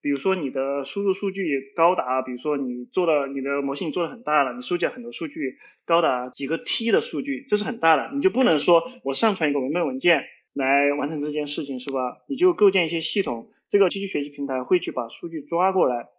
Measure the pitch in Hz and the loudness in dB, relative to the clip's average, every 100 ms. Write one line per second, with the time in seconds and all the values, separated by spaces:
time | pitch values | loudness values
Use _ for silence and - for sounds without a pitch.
0 | 147 139 190 185 143 135 135 139 135 202 | -2 0 0 0 -2 -2 -2 -2 -4 -2
1 | 202 190 202 185 175 139 135 - 170 180 | -2 0 -2 -2 -2 -2 -4 2 4 4
2 | 127 131 127 123 151 143 131 123 123 185 | 0 -2 -2 -6 -2 -2 -2 -6 -4 0
3 | 170 151 139 139 135 143 139 143 170 160 | 2 2 0 -4 -2 -2 -2 -4 -4 -2
4 | 165 127 - 151 135 123 123 175 165 - | -4 -4 0 2 2 -2 -4 -2 -2 -4
5 | 117 - 160 160 135 - _ _ - 170 | -12 -8 -10 -6 -8 -8 _ _ 0 2
6 | 160 127 123 - 139 160 - - 226 185 | 2 -2 -6 -10 -6 -6 -6 -4 0 0
7 | - 156 135 131 - 208 190 - 165 147 | 0 -8 -6 -8 -2 -2 -2 0 2 2
8 | 117 139 175 196 247 151 - 170 165 - | 2 0 0 2 2 2 4 4 2 -8
9 | 135 135 226 190 151 143 127 165 156 131 | -6 0 0 2 0 0 -2 0 -2 0
10 | 175 156 - - _ 139 135 139 143 143 | 2 2 0 -20 _ -4 2 4 4 0
11 | 143 160 147 147 147 160 139 127 139 135 | -2 -2 -4 -4 -4 -6 -6 -6 -4 -4
12 | 127 - _ 135 180 170 208 190 165 165 | -4 -6 _ 2 4 6 6 6 0 -2
13 | 160 208 185 117 - _ _ 202 190 196 | -2 -2 -2 -4 -8 _ _ 4 4 2
14 | 196 151 143 143 139 131 123 180 170 135 | -4 -4 -6 -6 -4 -4 2 0 0 -6
15 | 117 - 170 165 143 170 185 185 147 120 | -6 -8 -10 -10 -4 0 2 2 2 0
16 | - | -6